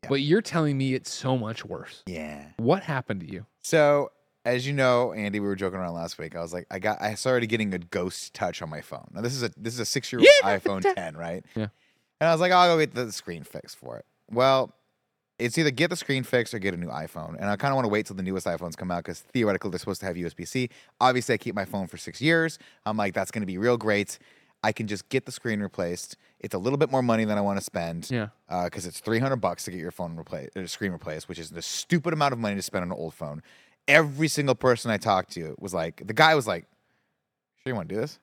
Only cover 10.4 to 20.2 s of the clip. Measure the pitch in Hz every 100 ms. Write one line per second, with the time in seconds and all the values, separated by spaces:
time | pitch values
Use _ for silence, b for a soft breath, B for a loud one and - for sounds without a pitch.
10.4 | 494 - - - 392 370 90 78 85 90
11.4 | - - 107 _ _ _ _ _ 160 165
12.4 | 180 180 180 165 151 117 120 98 - 85
13.4 | 69 - - - 64 58 - _ _ 113
14.4 | 131 135 123 _ _ _ _ _ _ _
15.4 | 120 160 151 123 165 175 - 135 123 123
16.4 | 113 113 95 87 85 64 80 82 80 82
17.4 | 98 101 139 135 117 104 107 95 92 92
18.4 | 92 85 87 82 92 87 85 87 - 127
19.4 | 107 95 104 90 - 95 98 87